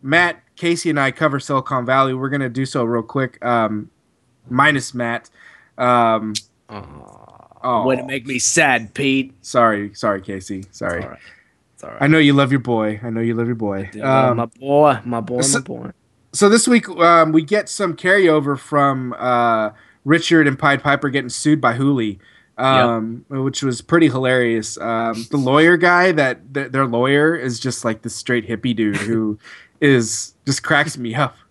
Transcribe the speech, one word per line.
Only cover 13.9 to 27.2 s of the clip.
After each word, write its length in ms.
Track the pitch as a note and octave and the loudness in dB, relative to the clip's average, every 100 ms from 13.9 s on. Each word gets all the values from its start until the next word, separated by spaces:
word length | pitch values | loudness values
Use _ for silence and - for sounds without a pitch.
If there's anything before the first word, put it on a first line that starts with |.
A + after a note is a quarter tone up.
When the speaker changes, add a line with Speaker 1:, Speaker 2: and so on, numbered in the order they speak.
Speaker 2:
do 80 | G#2+ | -8
love 320 | C3+ C3+ C3 | 0 2 2
Speaker 1:
Um, 60 | A#2+ | 0
Speaker 2:
my 80 | A#2 | -4
boy, 520 | _ C3+ C#3+ D3 B2+ A#2 | _ 0 4 6 4 -2
my 160 | A#2+ | -6
boy, 200 | A2+ B2 | -6 -4
Speaker 1:
so, 180 | C3+ C#3 | -2 -2
Speaker 2:
my 40 | |
boy. 280 | C3+ B2 A#2 - _ _ _ | -4 -12 -12 -16 _ _ _
Speaker 1:
so 160 | - G3+ | 2 4
this 180 | A3+ A#3+ | 4 4
week, 220 | A#3+ - | 2 0
um, 420 | F3 E3+ E3+ D#3+ | 2 6 6 6
we 120 | D#3 | 2
get 260 | D3 G#3 G3 | 2 -2 -2
some 260 | - G3 D#3+ | -6 -6 -2
carryover 640 | F3+ G3 F3+ D#3 C#3+ C#3 | 2 4 4 2 0 -6
from, 560 | - D3 C#3 C3 B2+ A#2+ | -2 2 2 0 -6 -6
uh, 500 | B2+ B2 A#2+ A2+ G#2+ - _ _ | -2 2 2 0 -2 -6 _ _
Richard 440 | C3+ D#3+ - E3 D3 | 0 0 4 2 2
and 100 | C3+ | 0
Pied 240 | D3+ C#3 | 0 0
Piper 280 | D3 C#3+ C#3+ | 0 -2 -2
getting 200 | C3 B2 | -4 -6
sued 320 | - D3+ D3+ | -4 0 2
by 120 | B2 A#2 | 0 0
Hooli, 400 | C3+ C#3 A2 G2 _ _ _ - | 0 0 -2 -6 _ _ _ -4
Speaker 2:
Yep. 60 | C3 C3 A#2+ | 2 2 2
Speaker 1:
um, 400 | A#2 A2 A#2 - | 0 -4 -10 -10
which 340 | C3+ C3+ C3+ | -6 -4 -4
was 200 | C#3 A#2+ | -4 -4
pretty 260 | - E3+ D#3+ | 0 2 4
hilarious. 680 | B2+ C3 B2+ A#2+ A2+ A2 - | 2 0 0 0 -2 -6 -10
Um, 480 | A2 A2+ A2+ A2+ A#2 | -6 -4 -4 -6 -6
the 80 | D3 | -2
lawyer 400 | B2+ C#3 E3 F3 | 2 4 6 6
guy, 340 | F3 F3 F3+ | 4 4 2
that 400 | D#3 C3+ B2 A2+ C#3 | 2 0 -2 -8 -8
th-, 160 | C3+ | -6
their 160 | C3 C3+ | -2 -2
lawyer, 480 | A#2 B2+ C#3+ | 0 2 2